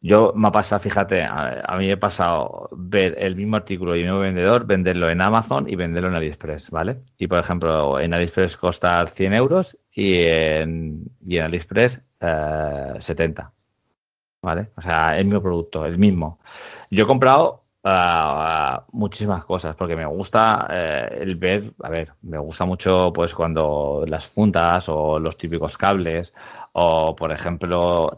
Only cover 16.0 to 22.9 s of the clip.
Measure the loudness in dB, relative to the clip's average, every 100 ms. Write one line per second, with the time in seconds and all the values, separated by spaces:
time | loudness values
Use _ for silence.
16 | 4 4 -4 -10 -20 -20 -20 -20 -6 2
17 | 4 6 6 6 4 0 _ _ 2 4
18 | 4 2 2 0 -2 0 -2 -4 -8 -6
19 | -6 -4 -4 -4 -2 -4 -4 -6 -4 -4
20 | -4 -6 0 2 4 2 0 -4 -2 -2
21 | -4 -6 -6 -2 0 0 -4 -14 -8 -6
22 | -8 _ -12 -10 -8 -4 -4 -2 2